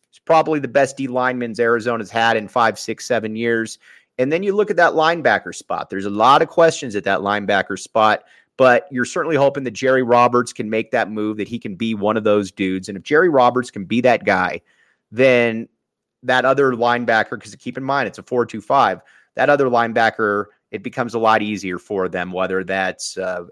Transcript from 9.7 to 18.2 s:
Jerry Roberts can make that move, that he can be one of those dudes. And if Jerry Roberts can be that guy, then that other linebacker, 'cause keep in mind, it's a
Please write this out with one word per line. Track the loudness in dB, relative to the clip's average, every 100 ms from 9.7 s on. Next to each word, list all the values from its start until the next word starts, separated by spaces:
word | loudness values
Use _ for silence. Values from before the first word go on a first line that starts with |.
Jerry | -4 0 2
Roberts | 4 4 4 2 -2
can | -8 -4
make | -4 -2
that | -4 -4
move, | -4 -6 -4
that | -6
he | -8
can | -10
be | -6 -6 -2
one | 0 0
of |
those | 2 2 0
dudes. | -4 -4 -4 -6
And | -12
if |
Jerry | 0 2 4
Roberts | 4 4 2 -6
can | -10 -4
be | 0
that | 2 2 2
guy, | 0 0 -6 -14 _ _ _ _
then | 2 4 6 2 -2 -10 _ _ _ _ _
that | -2 0 2
other | 2 2
linebacker, | 2 0 0 0 0 0 -6
'cause | -14 -16
keep | -14 -10
in |
mind, | -4 -4 -4
it's |
a | -8